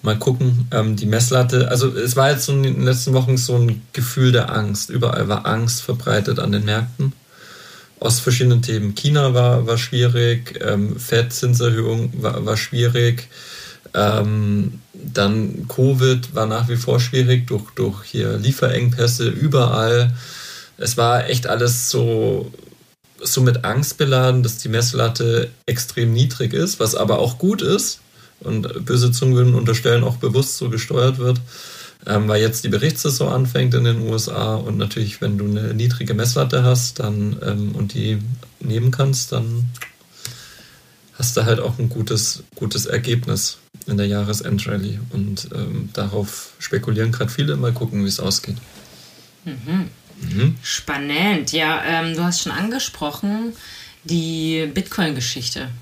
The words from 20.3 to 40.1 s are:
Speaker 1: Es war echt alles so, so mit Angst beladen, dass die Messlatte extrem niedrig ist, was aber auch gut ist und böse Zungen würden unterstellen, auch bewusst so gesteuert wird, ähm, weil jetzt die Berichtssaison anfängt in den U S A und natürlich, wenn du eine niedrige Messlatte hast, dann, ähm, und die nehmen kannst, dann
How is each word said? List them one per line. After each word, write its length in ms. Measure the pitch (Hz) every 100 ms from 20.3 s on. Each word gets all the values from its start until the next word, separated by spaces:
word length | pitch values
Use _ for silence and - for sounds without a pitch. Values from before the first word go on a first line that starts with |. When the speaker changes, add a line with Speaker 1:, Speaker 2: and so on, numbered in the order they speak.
| - - - - -
Speaker 1:
Es 200 | 110 117
war 320 | 117 120 -
echt 200 | 123 -
alles 420 | 113 120 120 -
so, 600 | 127 117 113 104 98 - - - - _ _ _ -
so 200 | - -
mit 240 | 127 120
Angst 320 | 101 120 147 -
beladen, 460 | 143 131 127 127
dass 140 | 117 -
die 100 | -
Messlatte 840 | 113 120 120 117 117 117 117 120 -
extrem 480 | - 123 - - 117
niedrig 400 | 113 127 - 113
ist, 260 | - 180 -
was 160 | 110
aber 240 | - 107 104
auch 200 | 120 -
gut 240 | 180 202
ist 380 | - 196 - - _ - - _
und 440 | - 110 98 -
böse 280 | - 123 120
Zungen 220 | 120 131
würden 200 | 123 123
unterstellen, 500 | 120 117 113 120 120
auch 120 | 120 -
bewusst 420 | 117 123 135 -
so 100 | 123
gesteuert 480 | 110 - 127 127 131
wird, 240 | 123 123 - - - - - - -
ähm, 220 | 101 104
weil 140 | 104
jetzt 220 | 110 -
die 40 | 120
Berichtssaison 640 | 104 147 - 151 131 139
anfängt 400 | 127 131 131 127
in 120 | 120
den 180 | 117 113
U 120 | 113
S 140 | 113 -
A 280 | 107 110 110
und 200 | 107 104
natürlich, 460 | 104 110 104 -
wenn 160 | 117 101
du 80 | 104
eine 260 | 104 110
niedrige 400 | 110 120 - -
Messlatte 500 | 104 120 143 131 135
hast, 360 | 123 123 - -
dann, 400 | 107 104 104 -
ähm, 320 | - 101 104
und 200 | 101 101
die 240 | - 107 107 110 127 - _
nehmen 300 | 127 113 127
kannst, 420 | 127 135 131 -
dann 380 | 123 113 117 123 - - _ _